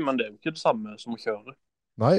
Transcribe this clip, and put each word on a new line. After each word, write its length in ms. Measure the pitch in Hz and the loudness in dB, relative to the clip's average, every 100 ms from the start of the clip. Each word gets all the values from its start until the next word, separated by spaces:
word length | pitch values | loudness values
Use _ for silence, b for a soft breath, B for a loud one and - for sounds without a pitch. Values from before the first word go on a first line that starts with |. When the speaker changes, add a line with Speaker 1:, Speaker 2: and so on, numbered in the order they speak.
| 147 | 2
Speaker 1:
men 120 | 131 | 0
det 40 | |
er 60 | 107 | -2
jo 60 | 107 | -4
ikke 160 | 165 | -8
det 80 | 156 | -2
samme 320 | 165 117 107 107 | 0 0 -2 -10
som 140 | 123 113 | -10 -6
å 40 | |
kjøre. 360 | - 107 113 - _ _ _ - | -4 -4 -6 -20 _ _ _ 0
Speaker 2:
Nei, 140 | 117 | 4